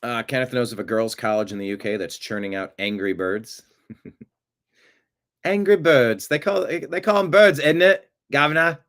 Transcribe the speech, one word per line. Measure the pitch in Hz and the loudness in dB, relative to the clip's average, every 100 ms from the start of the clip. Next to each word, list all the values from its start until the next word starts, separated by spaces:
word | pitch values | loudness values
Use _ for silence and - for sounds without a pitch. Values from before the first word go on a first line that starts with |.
Uh, | 120 120 | -6 -6
Kenneth | 113 131 127 | -4 -4 -4
knows | 127 120 | -2 -4
of | 110 | -6
a | |
girls | 98 110 113 | -4 -2 -2
college | - 110 107 107 | -4 -2 -2 -2
in | 101 | -6
the | 98 | -8
U | 101 | -6
K | 110 104 | -6 -6
that's | 90 - | -6 -12
churning | - 107 101 | -10 -8 -6
out | 95 95 _ | -8 -10 _
Angry | 101 104 98 | -6 -4 -4
Birds. | 92 92 101 113 - _ _ _ - | -2 -2 -4 -8 -20 _ _ _ -20
<laughs> | - - - _ _ _ _ _ _ _ _ _ _ _ | -20 -20 -20 _ _ _ _ _ _ _ _ _ _ _
Angry | - 202 196 202 | -4 -2 2 2
Birds. | 160 147 120 110 - | 6 4 4 0 -2
They | 147 | -4
call, | 196 196 185 | -2 -2 -2
they | 165 165 175 | -6 -6 -6
call | 196 208 | 0 0
em | 190 | 2
birds, | 170 208 151 | 6 6 6
isn't | 147 160 | 2 4
it, | 180 190 - _ _ | 4 4 -2 _ _
Governor? | 139 147 156 165 165 | 0 2 2 0 -2